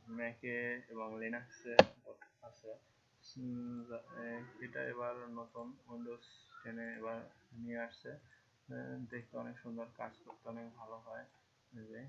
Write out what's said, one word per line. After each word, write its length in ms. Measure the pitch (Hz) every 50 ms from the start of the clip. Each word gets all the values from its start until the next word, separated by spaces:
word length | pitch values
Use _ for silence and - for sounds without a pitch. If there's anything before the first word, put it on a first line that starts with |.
| - 113
ম্যাকে 720 | 113 117 117 117 120 - - 123 120 120 120 120 120 123 120 -
এবং 300 | 117 113 110 110 110 110
লিনাক্সে 560 | 113 113 117 120 123 - - - - 120 117 113 110 - - - - - - - - - - -
আছে। 320 | - 117 - - - 110 113 - - - - - - - - - - - -
উম, 460 | 131 127 123 123 120 120 120 120 120 117 120
যা-, 320 | 117 117 - - - 120
এ-, 440 | 117 117 117 120 123 127 - - 123
এটা 180 | 123 127 135 131
এবার 320 | 127 120 120 120 120 123 123 120 120
নতুন 440 | 117 117 117 117 - 117 117 123 139 135 - 120
Windows 360 | 120 117 120 120 120 120 - - - - - - - - -
টেন-এ 340 | 117 113 117 117 117 117
এবার 240 | 113 110 113 113 117 117 - - - - - 120
নিয়ে 260 | 117 117 120 117 117
আসছে। 300 | 117 117 - - - 123
এ, 680 | 139 147 - - - - - - - - - - 127 127 127 131 131 127 123 113
দেখতে 280 | 123 120 113 - -
অনেক 200 | 120 120 120 120
সুন্দর, 280 | - - 120 113 117 117 117 -
কাজ 140 | - 117 110 - - -
করতে 240 | 120 - - - 117
অনেক 260 | 113 117 117 117 113
ভালো 220 | 113 113 110 113
হয়। 280 | 113 113 113 110 113 113 - - - - _ _ _ _ - 123
এই 80 | 113 110
যে 200 | 110 110 113 131